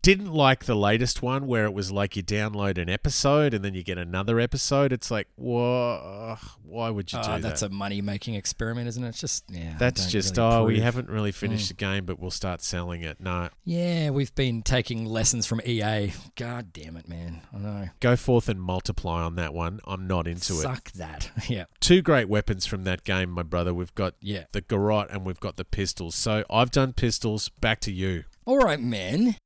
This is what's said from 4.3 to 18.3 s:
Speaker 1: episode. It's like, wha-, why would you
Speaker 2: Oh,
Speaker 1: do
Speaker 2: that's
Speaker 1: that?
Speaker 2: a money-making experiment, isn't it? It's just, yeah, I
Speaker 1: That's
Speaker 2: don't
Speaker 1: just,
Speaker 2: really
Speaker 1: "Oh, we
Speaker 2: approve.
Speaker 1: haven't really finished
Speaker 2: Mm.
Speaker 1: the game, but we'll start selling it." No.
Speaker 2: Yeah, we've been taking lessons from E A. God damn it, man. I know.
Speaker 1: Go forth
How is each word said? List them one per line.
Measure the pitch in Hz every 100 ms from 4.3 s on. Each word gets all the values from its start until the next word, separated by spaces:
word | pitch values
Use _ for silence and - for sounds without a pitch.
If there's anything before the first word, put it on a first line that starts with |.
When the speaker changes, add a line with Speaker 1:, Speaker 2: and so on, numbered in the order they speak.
| 117
Speaker 1:
episode. | 120 135 - 139 139
It's | 127 -
like, | 110 - -
wha-, | 123 120 120 123 120 98 73 98 113 107 - -
why | 98 104 117
would | 104 92
you | 120
Speaker 2:
Oh, | 107 110
Speaker 1:
do |
Speaker 2:
that's | 104 78
Speaker 1:
that? | 104
Speaker 2:
a |
money-making | 98 101 101 101 101 -
experiment, | 107 - - 113 117 120
isn't | 117
it? | 123
It's | 113
just, | 147 - -
yeah, | 90 82 78
I |
Speaker 1:
That's | 123 -
Speaker 2:
don't | 92
Speaker 1:
just, | 107 98 95
Speaker 2:
really | 113
Speaker 1:
"Oh, | 117
we | 113
Speaker 2:
approve. | 113
Speaker 1:
haven't | 117 120 120
really | 107 104
finished | 98 - 110 98
Speaker 2:
Mm. |
Speaker 1:
the |
game, | 95 98 98
but | 90 92
we'll | 90
start | - 98 87
selling | - 90 87 87
it." | 82 73
No. | 90 90 87 _
Speaker 2:
Yeah, | - 170 175 170 151
we've | 139 135
been | - 131 117
taking | 110 127 117 113 113
lessons | 110 110 120 107
from | 117 113
E | 117
A. | 104 107 101 - -
God | - 120 120 101
damn | 82 78 82
it, | 82
man. | 85 85 82 -
I | 98
know. | 101 101 95 -
Speaker 1:
Go | 123 123
forth | -